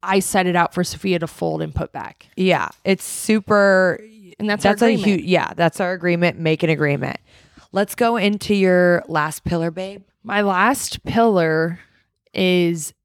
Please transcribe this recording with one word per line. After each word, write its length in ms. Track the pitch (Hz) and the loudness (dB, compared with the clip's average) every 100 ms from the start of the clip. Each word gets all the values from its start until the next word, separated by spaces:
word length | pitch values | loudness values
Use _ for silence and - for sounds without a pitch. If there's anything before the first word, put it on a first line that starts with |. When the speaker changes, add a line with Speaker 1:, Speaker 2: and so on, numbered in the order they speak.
Speaker 1:
I 160 | - 196 | 0 0
set 260 | 190 202 180 | 0 0 0
it 100 | 175 | 0
out 160 | 170 | 0
for 100 | - | -2
Sophia 340 | 175 - 196 175 | -4 -4 -4 -4
to 60 | 165 | -4
fold 340 | - 165 156 | -6 -6 -4
and 100 | 160 | -6
put 180 | 147 147 | -6 -8
back. 340 | - - - _ - | -10 -14 -18 _ -2
Speaker 2:
Yeah. 320 | 190 165 78 - | 0 2 -2 -8
It's 200 | - 190 | -2 -2
super 960 | - - - 220 202 208 202 190 185 165 214 220 190 - | -4 -12 0 0 2 2 4 4 2 -2 -10 -20 -20 -8
Speaker 1:
And 80 | 208 | -4
that's 160 | 208 196 | 0 0
our 60 | |
Speaker 2:
that's 100 | 208 | 4
a 100 | 233 | 2
Speaker 1:
agreement. 280 | 214 202 190 | 4 2 0
Speaker 2:
hu-, 40 | - | 2
yeah, 260 | 175 - - | 0 0 0
that's 240 | 170 - | 0 0
our 140 | 185 | -6
agreement. 440 | 185 175 170 175 - | -2 -2 2 0 0
Make 240 | 160 160 | -2 0
an 80 | 165 | 0
agreement. 480 | 151 151 143 135 131 _ _ _ _ _ | 0 0 -2 -4 -8 _ _ _ _ _
Let's 240 | 185 202 - | -4 -4 0
go 220 | 233 233 | 0 2
into 360 | 202 208 - | 0 -2 0
your 500 | 208 190 180 180 175 - | 2 4 4 4 2 0
last 360 | 160 151 151 | -4 -4 -4
pillar, 280 | - 170 165 | -4 -4 -4
babe. 320 | 165 190 196 196 _ | -6 -12 -14 _ _
Speaker 1:
My 180 | - 202 | -6 -2
last 600 | 202 185 208 277 - - - | 0 2 2 0 -6 -10 -4
pillar 760 | 226 226 196 165 160 165 175 - _ _ _ _ - | 2 4 4 2 0 -2 -6 -16 _ _ _ _ -2
is 580 | 185 180 175 170 156 _ | 2 2 2 -2 -8 _